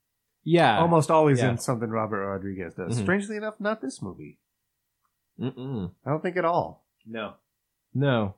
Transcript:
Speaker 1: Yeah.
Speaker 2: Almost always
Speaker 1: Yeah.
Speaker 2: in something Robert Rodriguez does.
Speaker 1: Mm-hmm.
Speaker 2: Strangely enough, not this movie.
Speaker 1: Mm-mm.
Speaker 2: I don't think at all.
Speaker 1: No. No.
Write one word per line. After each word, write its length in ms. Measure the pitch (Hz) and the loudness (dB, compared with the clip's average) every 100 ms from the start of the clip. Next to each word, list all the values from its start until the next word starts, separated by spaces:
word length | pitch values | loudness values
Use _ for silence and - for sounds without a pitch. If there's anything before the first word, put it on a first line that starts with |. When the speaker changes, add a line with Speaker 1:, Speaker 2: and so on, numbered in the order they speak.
| _ _ _ _ | _ _ _ _
Speaker 1:
Yeah. 340 | 160 170 143 - | 2 4 6 4
Speaker 2:
Almost 320 | 165 165 143 | 4 4 4
always 300 | 160 151 127 | 6 6 4
Speaker 1:
Yeah. 100 | 131 | 2
Speaker 2:
in 80 | 120 | 0
something 300 | - 120 113 | -2 -2 -2
Robert 360 | 113 107 104 | -2 -2 -2
Rodriguez 500 | 98 98 98 95 85 | -4 -4 -6 -8 -8
does. 200 | - 87 | -8 -6
Speaker 1:
Mm-hmm. 80 | 117 | -2
Speaker 2:
Strangely 340 | 139 196 202 214 | 0 0 -2 -8
enough, 180 | 214 214 | -10 -6
not 220 | 208 220 | -6 -4
this 200 | 269 - | -8 -10
movie. 380 | - - 151 - _ _ _ _ _ _ _ _ _ - | -12 -12 -16 -20 _ _ _ _ _ _ _ _ _ -10
Speaker 1:
Mm-mm. 520 | 120 123 131 120 87 - | -8 -8 -8 -6 -8 -8
Speaker 2:
I 60 | 131 | -4
don't 120 | 151 | -4
think 140 | 185 175 | -2 -2
at 80 | |
all. 400 | 165 170 104 139 _ _ 113 | 0 0 -2 -8 _ _ -14
Speaker 1:
No. 280 | 113 101 - _ _ _ _ _ | -10 -10 -12 _ _ _ _ _
No. 400 | 127 139 120 101 | -2 2 2 0